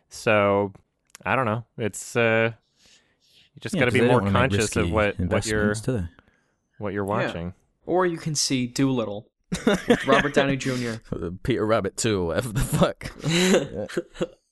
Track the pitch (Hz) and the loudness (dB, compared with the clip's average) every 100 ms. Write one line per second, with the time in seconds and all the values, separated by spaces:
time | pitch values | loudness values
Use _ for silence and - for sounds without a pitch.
0 | _ - - 107 101 101 101 - _ _ | _ -6 2 4 4 2 0 -6 _ _
1 | _ - - 120 117 113 - - 107 - | _ -10 -2 0 0 -4 -6 -8 -8 -8
2 | - 127 117 113 113 113 _ _ _ _ | -6 0 2 2 0 -2 _ _ _ _
3 | _ _ _ _ _ - 117 185 123 123 | _ _ _ _ _ -14 -6 0 2 4
4 | 120 123 101 101 131 101 107 117 85 107 | 4 4 4 2 2 2 0 0 0 2
5 | 104 - 90 98 110 107 104 104 117 123 | 0 0 -2 0 0 0 0 -2 -2 -4
6 | 85 - _ _ _ _ _ - 104 101 | -4 -10 _ _ _ _ _ -10 -6 -4
7 | 98 107 156 87 87 - _ _ - 175 | -2 -2 -2 -4 -8 -10 _ _ -2 0
8 | 180 165 160 147 - 135 123 123 135 127 | 0 -2 -6 -4 -2 -2 -2 0 0 0
9 | 107 104 - _ - 175 - - - 233 | -4 -8 -14 _ -10 -2 0 2 2 2
10 | - 131 143 143 139 135 135 127 120 113 | 4 2 4 2 2 0 -2 -4 -4 -8
11 | - - 87 92 - 107 107 110 92 - | -8 -8 -8 -6 -4 -2 0 0 -2 -2
12 | 120 98 85 82 120 110 - 151 165 - | 0 0 0 -2 -2 -2 -2 2 2 0
13 | - - 143 165 185 185 139 87 107 - | -12 -8 -2 2 4 4 2 -6 -8 -8
14 | - - 175 - _ | -8 -8 -8 -10 _